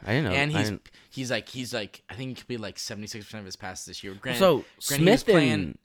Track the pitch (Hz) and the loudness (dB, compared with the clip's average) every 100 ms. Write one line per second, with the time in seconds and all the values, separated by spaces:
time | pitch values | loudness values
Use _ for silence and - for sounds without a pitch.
0 | 95 127 107 113 147 151 104 98 - - | -2 0 2 0 0 0 0 -4 -12 -20
1 | _ - 127 113 - 131 117 117 101 - | _ -10 -6 -6 -6 -10 -6 -6 -8 -12
2 | - 107 131 120 - 120 101 - - 104 | -16 -12 -10 -10 -10 -8 -8 -10 -10 -10
3 | 107 110 101 107 95 - 95 92 - 90 | -10 -12 -14 -14 -14 -12 -12 -12 -14 -12
4 | 98 98 131 123 190 127 - _ - 143 | -12 -10 -4 4 4 4 -2 _ -2 4
5 | 175 254 - 180 143 151 80 - | 6 6 6 6 6 2 -2 -10